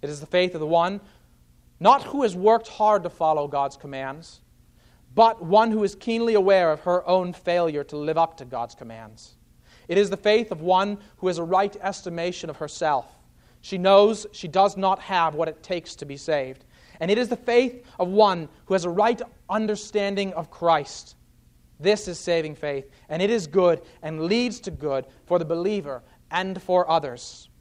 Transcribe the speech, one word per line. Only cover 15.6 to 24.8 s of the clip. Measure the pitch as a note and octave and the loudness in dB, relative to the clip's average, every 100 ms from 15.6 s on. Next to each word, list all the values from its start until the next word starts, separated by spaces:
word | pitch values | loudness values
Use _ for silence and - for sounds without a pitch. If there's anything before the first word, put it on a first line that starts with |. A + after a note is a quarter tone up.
takes | - F3+ - - | -8 -8 -8 -16
to | D3 | -14
be | C#3 | -14
saved. | - D3+ C3 C3 _ _ _ - | -4 -2 -2 -10 _ _ _ -10
And | E3+ | -2
it | G#3+ | 0
is | B3 | 0
the | A#3+ | -4
faith | - A#3+ B3+ A#3+ - - | 2 2 2 -4 -20 -6
of | F3+ | -2
one | G3 G#3 F3+ D#3 _ - | 4 4 4 -6 _ -2
who | |
has | F#3+ | -2
a | F3 | 0
right | E3+ A3 B3 - _ _ | 0 2 0 -6 _ _
understanding | G#3 G#3+ G#3 - G#3 G3+ G3 G3 | -4 -2 -4 -4 -4 -2 -2 -4
of | E3+ E3 | -6 -10
Christ. | - E3+ D#3+ D3 - - - _ _ _ _ _ _ | -4 2 2 0 -14 -20 -20 _ _ _ _ _ _
This | D#3+ G#3 G#3 | 0 0 0
is | E3+ | -10
saving | - E3+ D#3 | -2 -2 -2
faith, | D3 D3 C#3 C3+ _ _ | -8 -6 -8 -10 _ _
and | D#3+ | -4
it | G3 | 0
is | A#3 D#3+ | 0 0
good | E3 F3+ E3 - - | 2 4 2 -2 -16
and | D3+ D#3 E3 | -12 -6 -2
leads | A3+ B3 G#3 | 0 0 -4
to | - | -12
good | D3+ | -8